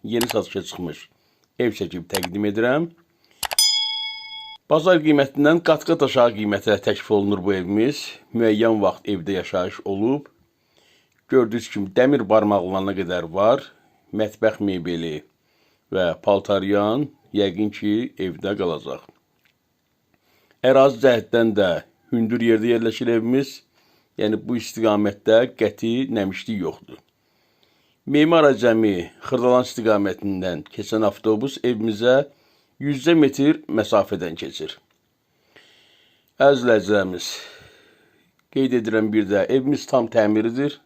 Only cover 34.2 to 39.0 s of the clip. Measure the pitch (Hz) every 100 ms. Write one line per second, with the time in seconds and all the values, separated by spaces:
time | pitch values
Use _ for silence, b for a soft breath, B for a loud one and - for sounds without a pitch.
34.2 | 87 82 69 - 78 - _ _ _ _
35.2 | _ _ b b b b b b b b
36.2 | b _ 139 135 120 110 92 104 95 90
37.2 | - - B B B B B B B B
38.2 | B B _ 135 131 120 110 110